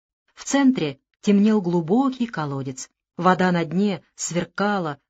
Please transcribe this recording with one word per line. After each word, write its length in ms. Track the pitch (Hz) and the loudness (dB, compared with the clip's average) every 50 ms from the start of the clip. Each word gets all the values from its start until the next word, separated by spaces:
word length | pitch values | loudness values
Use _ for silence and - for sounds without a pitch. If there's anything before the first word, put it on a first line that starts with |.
| _ _ _ _ _ _ _ | _ _ _ _ _ _ _
В 100 | - - | -18 -10
центре 540 | - - 277 277 262 254 185 160 147 135 _ _ _ _ _ | -2 0 2 4 4 4 2 0 -4 -6 _ _ _ _ _
темнел 420 | - 208 202 202 202 220 214 214 180 | 0 2 4 4 6 4 4 2 0
глубокий 640 | 175 170 175 165 151 196 240 277 269 262 - 240 | 0 0 0 0 2 2 2 2 0 0 -2 -6
колодец. 640 | 226 - - 156 143 139 139 135 135 131 - - - _ _ _ _ _ | -6 -6 -6 -6 -6 -6 -8 -8 -8 -10 -12 -14 -18 _ _ _ _ _
Вода 340 | - 170 185 185 175 185 185 180 | -2 2 2 2 2 2 0 0
на 120 | 175 165 | 0 -2
дне 380 | 156 156 185 202 208 190 156 _ _ _ | -2 -2 -2 0 -2 -2 -4 _ _ _
сверкала, 840 | - - - 160 175 180 - - - 196 208 208 196 175 156 143 - _ _ | -12 -10 -6 -4 -4 -6 -6 -6 -4 -2 -2 -2 -2 -4 -6 -8 -10 _ _